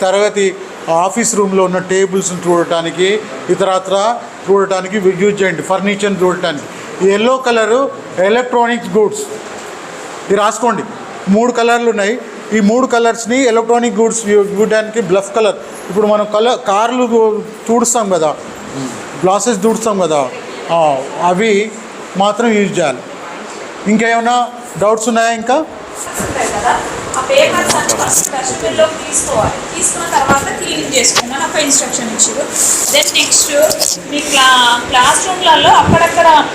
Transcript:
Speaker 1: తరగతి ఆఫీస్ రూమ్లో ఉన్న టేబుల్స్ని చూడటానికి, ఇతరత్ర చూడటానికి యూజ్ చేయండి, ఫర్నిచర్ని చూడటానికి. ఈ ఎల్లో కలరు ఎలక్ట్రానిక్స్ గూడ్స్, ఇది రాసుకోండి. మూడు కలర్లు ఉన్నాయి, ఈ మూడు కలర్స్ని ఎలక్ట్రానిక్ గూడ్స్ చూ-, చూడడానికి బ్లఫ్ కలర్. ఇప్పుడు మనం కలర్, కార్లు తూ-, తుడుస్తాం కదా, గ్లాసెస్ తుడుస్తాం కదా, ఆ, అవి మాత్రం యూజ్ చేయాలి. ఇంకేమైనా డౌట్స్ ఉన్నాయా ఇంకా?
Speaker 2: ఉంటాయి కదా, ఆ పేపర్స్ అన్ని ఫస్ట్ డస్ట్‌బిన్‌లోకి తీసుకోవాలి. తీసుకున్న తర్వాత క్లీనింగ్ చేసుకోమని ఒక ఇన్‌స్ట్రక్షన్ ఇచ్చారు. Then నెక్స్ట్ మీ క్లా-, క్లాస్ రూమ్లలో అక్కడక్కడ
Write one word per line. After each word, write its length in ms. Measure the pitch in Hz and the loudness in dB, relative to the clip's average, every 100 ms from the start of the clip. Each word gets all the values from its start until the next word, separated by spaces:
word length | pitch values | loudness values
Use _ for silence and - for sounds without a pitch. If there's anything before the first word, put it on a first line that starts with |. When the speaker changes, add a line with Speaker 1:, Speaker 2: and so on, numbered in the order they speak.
Speaker 1:
తరగతి 420 | 190 196 208 202 190 180 - - - 165 | 0 2 2 2 -2 -2 -12 -10 -2 0
ఆఫీస్ 280 | 185 233 208 190 | 2 0 -2 0
రూమ్లో 240 | 196 190 185 | 2 2 2
ఉన్న 100 | 185 180 | 0 0
టేబుల్స్ని 480 | 190 196 190 180 175 170 | 0 2 0 -2 -4 0
చూడటానికి, 600 | 170 165 165 165 165 185 214 - - - | 2 2 0 -2 0 0 0 -4 -8 -2
ఇతరత్ర 420 | 180 190 185 185 196 214 240 - - 175 | 0 2 0 0 0 0 -2 -8 -8 0
చూడటానికి 500 | 196 180 185 185 208 185 175 | 2 2 -2 -2 0 0 2
యూజ్ 140 | 202 202 | 2 2
చేయండి, 220 | 190 160 147 | 0 0 -2
ఫర్నిచర్ని 480 | 185 196 202 208 180 | 0 0 0 0 2
చూడటానికి. 440 | 180 175 175 143 - - - - | 0 0 -2 -4 -8 -14 -12 0
ఈ 20 | 190 202 | 2 4
ఎల్లో 180 | 240 262 247 | 2 2 0
కలరు 340 | 233 214 247 277 - - - 196 | 0 2 2 0 -4 -10 -2 2
ఎలక్ట్రానిక్స్ 640 | 233 247 247 233 240 185 202 | 2 0 0 0 -2 -2 0
గూడ్స్, 280 | 208 - - - - - - - - - - - - | 0 -2 -10 -10 -12 -14 -14 -14 -14 -14 -14 -10 -2
ఇది 80 | 202 | 0
రాసుకోండి. 420 | 208 220 240 190 117 - - - - | 2 0 -2 -2 -6 -12 -14 -8 0
మూడు 180 | 202 247 247 | 2 2 2
కలర్లు 300 | 233 233 233 | 2 2 2
ఉన్నాయి, 200 | 214 202 247 - - - 220 | 0 0 -2 -8 -14 -4 2
ఈ 20 | 202 | 2
మూడు 160 | 240 254 | 2 2
కలర్స్ని 440 | 233 233 226 208 254 247 | 2 2 0 -2 0 2
ఎలక్ట్రానిక్ 460 | 226 226 240 233 196 | 2 2 2 2 2
గూడ్స్ 200 | 226 - 202 | 0 0 2
చూ-, 180 | 208 196 190 | 2 2 2
చూడడానికి 440 | 214 220 214 226 175 | 2 2 0 -2 0
బ్లఫ్ 200 | 190 196 233 | 0 0 0
కలర్. 220 | 214 - - - - | 0 0 -8 -14 -6
ఇప్పుడు 160 | 190 214 | 0 2
మనం 140 | 208 208 | 2 2
కలర్, 240 | 208 240 233 - | 2 2 0 0
కార్లు 320 | 196 233 254 247 | 2 2 0 2
తూ-, 240 | 226 220 214 - - - | 4 2 0 -6 -8 0
తుడుస్తాం 400 | 233 233 240 202 175 | 0 2 0 0 2
కదా, 140 | 151 - - - - 135 131 - - 147 | 0 -2 -10 -14 -12 -10 -10 -10 -12 -2
గ్లాసెస్ 400 | 180 202 240 202 | 0 2 0 0
తుడుస్తాం 320 | 220 220 226 202 | 0 0 0 0
కదా, 160 | 165 147 131 - - - - 165 | 0 0 -2 -6 -12 -10 -2 2
ఆ, 40 | 151 135 139 - 175 | 2 0 -4 -2 0
అవి 220 | 180 226 202 220 - - - - 185 | 2 2 2 0 -8 -16 -14 -8 -2
మాత్రం 260 | 202 208 240 208 | 0 2 2 2
యూజ్ 160 | 190 175 | 0 0
చేయాలి. 240 | 151 123 - - - - - - - - 196 | -2 -2 -8 -14 -14 -14 -14 -14 -14 -8 0
ఇంకేమైనా 440 | 214 233 233 233 247 233 - - 160 | 2 2 2 2 0 0 -6 -10 0
డౌట్స్ 260 | 202 220 247 | 2 2 0
ఉన్నాయా 220 | 226 226 226 | 2 2 0
ఇంకా? 160 | 240 285 311 - - - - - - | 0 0 -2 -10 -14 -12 -10 -8 -6
Speaker 2:
ఉంటాయి 220 | - - | -4 -4
కదా, 180 | - - - - - - - | -2 0 0 -2 -8 -6 -4
ఆ 20 | - | 2
పేపర్స్ 460 | 539 622 - - 906 | 4 4 2 0 0
అన్ని 160 | 906 - | -2 -2
ఫస్ట్ 300 | 262 - - | 0 0 -2
డస్ట్‌బిన్‌లోకి 600 | 269 381 - - 226 311 - | -4 -6 -4 -4 0 0 0
తీసుకోవాలి. 540 | - - - - - - - | -6 -4 -2 0 0 -2 -8
తీసుకున్న 320 | 339 359 - - | -4 -4 -4 -2
తర్వాత 320 | - 277 277 - - | 0 2 0 0 -6
క్లీనింగ్ 340 | - 320 277 247 | -6 -6 -2 0
చేసుకోమని 480 | 226 - 247 269 - | 2 0 -2 -4 -4
ఒక 120 | 311 285 | -2 0
ఇన్‌స్ట్రక్షన్ 440 | - 247 - 226 196 | 0 -2 -4 -4 -2
ఇచ్చారు. 280 | - - - - - - - | -2 -2 -4 -2 0 0 0
Then 120 | 285 294 320 | 0 2 0
నెక్స్ట్ 340 | 285 - 294 294 311 - - - 269 | 2 2 2 2 2 2 -2 -4 -6
మీ 80 | 294 285 | -6 -2
క్లా-, 500 | 277 262 254 240 240 - | 4 6 6 4 2 2
క్లాస్ 320 | 262 262 302 370 | 2 4 2 0
రూమ్లలో 420 | 359 359 302 320 392 | 0 4 6 6 6
అక్కడక్కడ 460 | - 330 330 339 339 302 - | 6 4 4 4 6 6 4